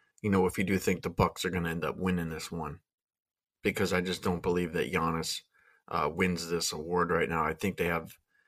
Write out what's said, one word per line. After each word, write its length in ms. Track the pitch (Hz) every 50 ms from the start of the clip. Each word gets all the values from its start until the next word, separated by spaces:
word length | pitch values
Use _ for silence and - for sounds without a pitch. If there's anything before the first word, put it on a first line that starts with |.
| _ _ _ _
you 80 | - 104
know, 180 | 98 95 92
if 120 | 92 - -
you 60 | 95
do 120 | 92 98
think 260 | 90 - 104 92 80
the 80 | - 90
Bucks 340 | - - 92 85 - - -
are 60 | 90
gonna 200 | 90 87 85 82
end 140 | 82 85 78
up 120 | 71 -
winning 320 | - 92 92 90 87 82 80
this 240 | 78 76 - -
one. 280 | 87 85 78 73 - - _ _ _ _ _ _ _ _ _ _ _ _ _ _ _ _
Because 320 | - 101 95 - 98 90 95
I 80 | 92
just 200 | 87 92 87 -
don't 200 | - 101 90 82
believe 320 | - 90 87 87 87 80 82
that 180 | 82 62 65
Giannis, 480 | 90 82 82 82 82 82 80 - - - - _ _ _ _ _ _ _ _ -
uh, 220 | - 85 76 78
wins 360 | 80 90 92 92 87 85 85 82
this 240 | 87 82 - -
award 380 | 80 76 78 85 90 87 87 85
right 180 | 82 85 78 -
now. 160 | 82 80 78
I 100 | 78 78
think 220 | - - 95 -
they 100 | - 87
have, 320 | 87 85 82 80 - - - _ _ _ _ _